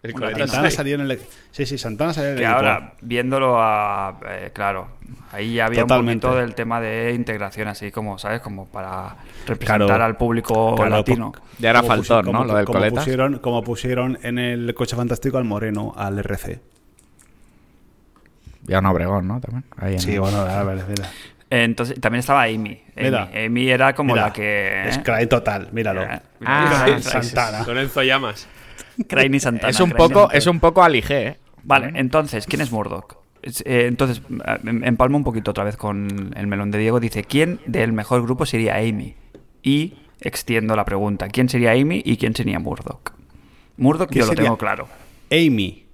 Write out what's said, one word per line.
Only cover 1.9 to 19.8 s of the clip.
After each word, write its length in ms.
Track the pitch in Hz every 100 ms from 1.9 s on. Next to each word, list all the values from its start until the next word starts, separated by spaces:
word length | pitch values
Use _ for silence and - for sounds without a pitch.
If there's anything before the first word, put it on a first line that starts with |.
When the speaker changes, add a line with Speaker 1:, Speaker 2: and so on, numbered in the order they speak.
| 107 160
Speaker 3:
salió 160 | 156 143
en 40 | 135
el 40 |
Speaker 2:
Que 40 | 117
Speaker 3:
equipo 120 | 127
Speaker 2:
ahora, 160 | 135 107
Speaker 3:
A. 180 | 71 -
Speaker 2:
viéndolo 540 | 117 120 123 135 131 120
a, 600 | 110 107 104 98 98 92 -
eh, 220 | 95 95
claro, 340 | - 101 95 - - - - -
ahí 240 | 101 107 117
ya 100 | 113
había 160 | 117
Speaker 3:
Totalmente. 460 | 117 127 120 113 127
Speaker 2:
un 40 |
poquito 120 | 127 120
del 80 |
tema 260 | 113 113 117
de 340 | 110 113 117 120
integración, 520 | 113 107 98 107 104
así 200 | 101 104
como, 280 | 113 107 98
¿sabes? 200 | 104 117
Como 260 | 107 98 95
para 480 | 104 95 92 95 - - - -
representar 400 | 110 - 107 101
Speaker 3:
Claro. 160 | 110
Speaker 2:
al 120 | 113 107
público 600 | 120 117 - 110 113 113
Speaker 3:
Claro, 160 | 110 110
Speaker 2:
latino. 340 | 107 123 107
Speaker 3:
po-, 80 | - - -
Speaker 4:
Ya 140 | 117
era 100 | 117
Speaker 3:
como 120 | 117 110
pusi-, 20 | 98
Speaker 4:
faltón, 200 | 117 98
Speaker 3:
como 100 | 110
Speaker 4:
¿no? 60 | 127
Speaker 3:
pu-, 20 |
Speaker 4:
Lo 60 | 104
del 80 | 101
Speaker 3:
como 100 | 120
Speaker 4:
Coletas. 200 | 104 127
Speaker 3:
pusieron, 360 | 147 131 135 131
como 240 | 127 120
pusieron 560 | 110 113 127 123 127 123
en 160 | 120 123
el 380 | 123 120 120 -
Coche 200 | 120 120
Fantástico 440 | 120 120 139 127
al 40 | 117
Moreno, 460 | 104 110 104 110 -
al 220 | 101 98
R 180 | 101 98
C. 220 | - 123 _ _ _ _ _ _ _ _ - _ _ _ _ _ _ _ _ _ - - -
Speaker 4:
Y 60 |
a 60 | 92
un 60 | 95
Obregón, 420 | 87 87 101 92
¿no? 140 | 120
También. 220 | 123 123 -
Ahí 160 | -